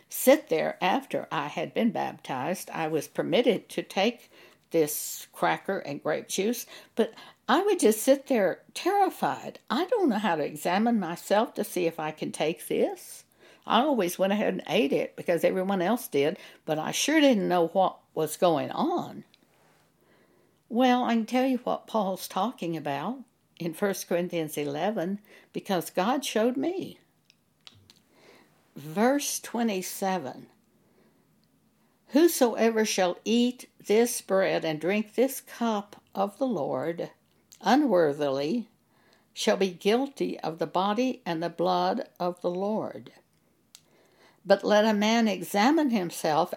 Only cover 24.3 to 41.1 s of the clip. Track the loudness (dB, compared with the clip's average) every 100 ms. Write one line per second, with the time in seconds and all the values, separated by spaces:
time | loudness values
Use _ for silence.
24.3 | -4 -4 -4 -4 -2 -2 -2 -4 -6 -12
25.3 | -20 _ -10 -4 -4 -2 -2 0 0 -2
26.3 | 0 0 0 -4 -4 -8 -14 _ _ _
27.3 | _ _ _ -20 -20 _ _ _ _ -20
28.3 | -20 _ _ _ -18 -8 0 2 2 -2
29.3 | -6 -6 -4 -2 -2 -6 -4 -2 -2 -6
30.3 | -12 -18 _ _ _ _ _ _ _ _
31.3 | _ _ _ _ _ _ _ _ 4 4
32.3 | 4 2 4 2 2 0 2 0 0 0
33.3 | 2 2 -2 -14 _ 0 2 2 -2 -2
34.3 | 0 2 0 -2 -2 0 0 -2 0 0
35.3 | -2 -12 -4 -2 -2 -6 -16 _ -4 -4
36.3 | -2 -4 -2 -2 -4 -4 -6 -10 _ _
37.3 | _ _ -4 2 4 6 4 4 2 -2
38.3 | 0 -2 -2 -6 _ _ _ _ _ _
39.3 | -4 0 2 0 0 2 2 0 -4 -6
40.3 | -4 -6 -4 -2 0 0 0 -2